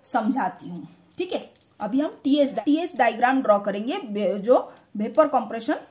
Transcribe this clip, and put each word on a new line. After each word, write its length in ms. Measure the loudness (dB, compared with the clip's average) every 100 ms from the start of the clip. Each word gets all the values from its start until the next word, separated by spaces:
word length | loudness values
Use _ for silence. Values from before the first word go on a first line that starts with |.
समझाती 640 | -4 -2 -2 -2 -4 -6 -14
हूँ। 180 | -12 -14 _ _ -10
ठीक 160 | -8
है, 160 | -8 -10 -20 _ _
अभी 200 | -4 -2
हम 200 | -2 -4
टीएच, 300 | 0 2 2 0
टीएच 400 | 0 0 0 0
diagram 440 | 0 2 2 2
draw 160 | 4 4
करेंगे 380 | 2 -4 -4 -6
बे-, 400 | -6 -2 -2 -2
जो 200 | 4 4 2 -16 _ -6
vapor 300 | -2 2 4
compression 520 | 2 -2 -6 -4 -4 -6